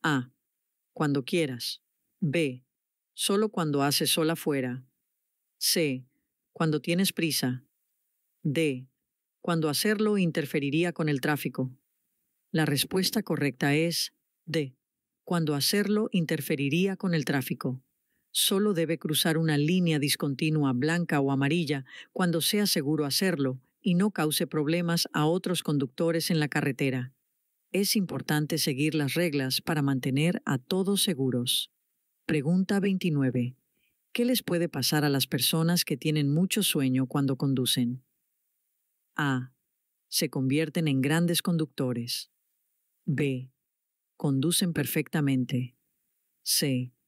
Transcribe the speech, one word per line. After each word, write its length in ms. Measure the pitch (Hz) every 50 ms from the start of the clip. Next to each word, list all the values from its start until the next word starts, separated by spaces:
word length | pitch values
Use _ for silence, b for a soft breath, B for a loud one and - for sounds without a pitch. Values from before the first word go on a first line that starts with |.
| -
A. 300 | 165 147 135 123 - _ _ _ _ _ _ _ _ _ _ _ _ _
Cuando 320 | - 160 147 143 143 127
quieras. 580 | - - 175 160 139 127 120 - - - - _ _ _ _ _ _ _ _
B. 440 | - 156 131 - - 139 127 127 _ _ _ _ _ _ _ _ _ _ _
Solo 340 | - - - 202 202 214 214
cuando 340 | - - 170 156 143 143 139
hace 240 | 143 143 - 165
sol 220 | 139 - - 160 156
afuera. 540 | 165 160 - 170 147 139 127 123 123 131 127 _ _ _ _ _ _ _ _ _ _ _ _ _ _ _
C. 460 | - - - 185 165 147 131 127 127 _ _ _ _ _ _ _ _ _ _
Cuando 280 | - 170 160 151 151
tienes 320 | 143 - 170 175 196 190 -
prisa. 520 | - 165 165 135 - - 127 123 127 - _ _ _ _ _ _ _ _ _ _ _ _ _ _ _ _
D. 440 | 160 135 123 165 151 135 127 131 - _ _ _ _ _ _ _ _ _ _
Cuando 280 | _ - 170 165 156 156
hacerlo 500 | 143 - - 214 214 202 214 208 208 202
interferiría 760 | 185 170 151 - 151 127 - 160 139 143 135 156 175 175 -
con 160 | - 165 151
el 120 | 147 135
tráfico. 560 | - 151 151 139 - - 131 - 131 127 127 _ _ _ _ _ _ _ _ _ _ _ _ _ _ _
La 160 | - 160 156
respuesta 560 | 147 147 139 - - - 185 185 - - 220 -
correcta 520 | - 170 143 143 143 - - - 143 143
es 380 | 151 165 170 165 - - - _ _ _ _ _ _ _
D. 320 | - 156 160 147 135 127 _ _ _ _ _ _ _ _ _ _
Cuando 300 | - 180 175 165 151 151
hacerlo 540 | 139 135 - - 202 208 202 208 208 214 - -
interferiría 840 | 190 165 151 160 151 143 - 165 139 143 139 135 170 185 196 190
con 180 | 185 - 190 170
el 100 | 160 139
tráfico. 580 | - 139 143 - - - - - 139 127 131 _ _ _ _ _ _ _ _ _ _
Solo 440 | _ - - - 208 190 208 214 202
debe 240 | 165 165 151 165 156
cruzar 400 | - 165 156 143 - 170 156 160
una 180 | 165 160 151
línea 420 | 143 147 151 175 185 180 170 160 147
discontinua 720 | 139 143 - - - 147 139 123 - 156 156 156 147 135 127
blanca 460 | 123 131 156 165 175 170 156 - 147
o 100 | 139 139
amarilla 560 | 139 135 139 139 156 175 170 135 147 139 131 B B B B B B
cuando 300 | - 185 175 160 165 151
sea 240 | - - 208 208
seguro 400 | 190 - 175 143 135 156 151 151
hacerlo 540 | 147 - - 196 190 170 147 139 131 131 131 _ _ _ _
y 140 | _ 202 175
no 160 | 175 196 214
cause 360 | 196 - 156 156 147 - 175
problemas 600 | - - 151 147 139 160 175 175 170 170 170 - - _
a 140 | 156 151
otros 360 | 156 170 185 - 226 180 160 -
conductores 680 | - 151 143 143 131 _ - 170 165 165 165 120 -
en 100 | 175 156
la 80 | 151 143
carretera. 640 | - 156 147 147 127 - 147 135 127 131 123 131 _ _ _ _ _ _ _ _ _ _ _ _
Es 260 | - 185 202 190 -
importante 600 | 226 190 165 - 135 - - 151 151 151 147 170
seguir 380 | 156 - - 139 127 147 156 143
las 200 | 156 147 135 131
reglas 460 | 165 175 170 143 143 135 131 127 -
para 220 | - - 165 156 143
mantener 600 | 139 139 131 120 139 131 139 151 170 190 - -
a 120 | - 143 123
todos 440 | - _ - 185 190 180 202 196 -
seguros. 680 | - 180 127 135 131 120 127 120 120 - - - - _ _ _ _ _ _ _ _ _ _ _
Pregunta 540 | - - 156 131 143 175 185 190 - 208 202
veintinueve. 760 | 185 202 190 185 - 180 156 143 139 127 117 127 120 123 127 _ _ _ _ _ _ _ _ _ _ _ _
¿Qué 120 | - 240
les 180 | 240 254 226 -
puede 260 | - 180 165 170 170
pasar 360 | - 151 156 - - 151 147
a 60 | 147
las 160 | 139 135 127
personas 580 | - - 151 - - - 160 160 165 175 175 -
que 140 | - 160 123
tienen 340 | - 156 151 151 147 139 143
mucho 300 | 160 185 190 - 220 196
sueño 440 | - - 170 135 131 127 131 131
cuando 300 | 127 - 147 139 131 135
conducen? 680 | 127 - 139 135 127 127 120 - - 123 120 123 127 _ _ _ _ _ _ _ _ _ _ _ _ _ _ _ _ _ _ _ _ _ _ _
A. 360 | - 151 143 135 127 127 127 _ _ _ _ _ _ _ _ _ _ _ _
Se 220 | - - 175 143
convierten 580 | - 143 131 131 131 151 160 151 - 175 165 156
en 140 | 139 131 135
grandes 400 | 143 156 165 175 170 170 - -
conductores. 880 | - 175 165 160 143 _ - 139 127 123 120 117 120 - - - _ _ _ _ _ _ _ _ _ _ _ _ _ _ _ _
B. 460 | - 147 127 147 139 135 127 127 131 _ _ _ _ _ _ _ _ _ _ _ _ _
Conducen 560 | _ - 151 139 135 135 165 175 - 202 175 160
perfectamente. 1040 | 156 139 - - 160 143 - - 165 147 139 135 131 127 123 139 123 127 123 _ _ _ _ _ _ _ _ _ _ _ _ _ _ _
C. 520 | - - - - 143 131 127 127 123 _ _ _